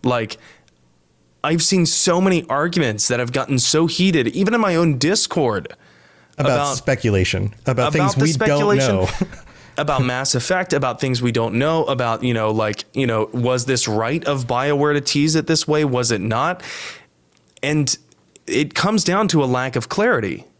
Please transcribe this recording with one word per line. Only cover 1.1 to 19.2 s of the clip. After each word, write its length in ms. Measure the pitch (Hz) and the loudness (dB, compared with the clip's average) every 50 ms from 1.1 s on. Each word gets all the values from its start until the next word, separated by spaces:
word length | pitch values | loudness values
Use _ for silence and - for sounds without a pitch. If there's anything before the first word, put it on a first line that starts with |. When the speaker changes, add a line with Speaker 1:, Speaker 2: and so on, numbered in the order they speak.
| _ _ _ _ _ _ - | _ _ _ _ _ _ -2
Speaker 1:
I've 180 | 143 160 170 156 | 0 0 0 2
seen 220 | - 196 185 170 | 2 2 2 2
so 340 | 156 - - - 185 175 175 | 2 2 0 2 2 2 2
many 240 | 185 196 185 170 - - | 4 2 2 0 0 -2
arguments 580 | 131 143 151 175 170 180 156 120 107 107 - - | -2 -2 -2 0 0 0 0 0 0 -2 -2 0
that 120 | 127 120 | 0 0
have 120 | 123 120 | -2 -2
gotten 260 | 123 135 131 - 143 127 | -2 -4 -2 0 0 0
so 280 | 123 - - 151 165 165 | 0 2 2 2 2 2
heated, 400 | 165 - 180 190 175 160 123 113 | 2 2 2 2 4 2 2 0
even 240 | - - 196 190 220 | 0 0 0 2 2
in 80 | 233 | 2
my 140 | 220 202 175 | 2 2 2
own 220 | 165 170 165 147 123 | 2 2 2 2 2
Discord, 720 | 127 156 196 226 - - - 180 147 123 107 98 85 - - _ - - - - _ - _ _ - _ _ - | 0 0 2 0 0 -2 0 0 0 0 0 -2 -6 -8 -18 _ -20 -20 -20 -20 _ -20 _ _ -20 _ _ -2
Speaker 2:
About 140 | 139 135 | 0 0
Speaker 1:
about 260 | 131 143 143 143 135 131 | 2 2 0 0 -2 -2
Speaker 2:
speculation, 760 | - - 135 - - 117 101 95 92 - - 95 98 104 - - - | -2 -2 -2 0 0 2 2 2 2 2 0 -2 -2 -4 -6 -6 -4
about 80 | - 127 110 123 147 | -2 0 0 0 0
Speaker 1:
about 40 | 151 | 2
Speaker 2:
things 220 | 156 - - - | 2 0 2 2
Speaker 1:
the 60 | 131 139 | 2 2
Speaker 2:
we 100 | 156 156 | 2 2
don't 140 | 131 - 151 | 0 2 2
Speaker 1:
speculation 480 | 143 143 143 208 208 - 135 131 104 | 2 2 2 2 2 2 2 2 2
Speaker 2:
know. 140 | 95 92 90 - - 190 - - - - | 2 0 -2 -2 -2 -4 -6 -6 -20 -20
<laughs> 340 | - - - - - - - | -20 -20 -20 -20 -12 -6 -4
Speaker 1:
about 260 | 147 143 143 131 127 | -2 -2 0 0 0
Mass 300 | 123 123 127 135 135 - | 0 -2 -2 -2 -2 -2
Effect, 380 | 127 120 - 185 185 180 180 - | -2 0 0 -2 -2 0 0 0
about 260 | 143 135 131 120 - | 0 0 -2 -2 -2
things 220 | - 135 127 120 | -2 -2 -2 0
we 100 | 123 123 | 0 0
don't 240 | 117 120 113 117 95 | 0 0 -2 0 0
know, 300 | 117 135 156 160 165 156 | 0 0 2 2 0 0
about, 380 | - 135 123 123 117 113 110 120 | 0 0 -2 0 -2 -2 -2 -2
you 100 | 127 120 | -2 0
know, 180 | 113 110 110 | 0 0 0
like, 340 | 110 110 110 107 104 - - _ _ | 0 0 0 -2 -2 -6 -10 _ _
you 120 | 135 135 120 | -2 0 0
know, 220 | 113 110 110 - - | 2 0 0 -2 -2
was 320 | 123 120 120 127 127 120 | -2 0 0 0 0 0
this 220 | 127 131 117 - 117 | 0 0 0 0 0
right 360 | 107 107 110 117 143 165 - | 0 -2 0 0 -2 -4 -2
of 200 | - 143 135 123 120 | -2 -2 -2 -2 -2
BioWare 460 | 127 120 131 143 147 143 143 147 147 | -2 -2 0 0 0 2 2 2 0
to 80 | 147 | 0
tease 340 | 139 - - 143 143 156 156 | -2 -2 0 0 2 2 2
it 120 | 160 151 - | 0 0 0
this 200 | 165 147 - - | 0 0 0 0
way? 180 | 151 151 151 | 0 2 2
Was 260 | 143 123 123 123 113 | 2 0 0 0 0
it 100 | 117 104 | -2 -2
not? 400 | 92 113 110 117 139 165 180 180 - - - - - - - - - _ _ _ _ _ _ _ _ _ _ - - | -2 -2 -2 0 0 -2 -4 -6 -10 -14 -14 -14 -14 -14 -16 -18 -20 _ _ _ _ _ _ _ _ _ _ -8 -4
And 320 | 139 151 156 147 131 - - _ _ _ _ _ _ _ - _ - | -2 0 0 0 0 -2 -6 _ _ _ _ _ _ _ -20 _ -4
it 260 | - 117 151 147 - | -2 -2 -2 -2 -2
comes 300 | - - 190 220 220 - | -2 -2 2 2 2 2
down 240 | - 180 196 | 2 0 2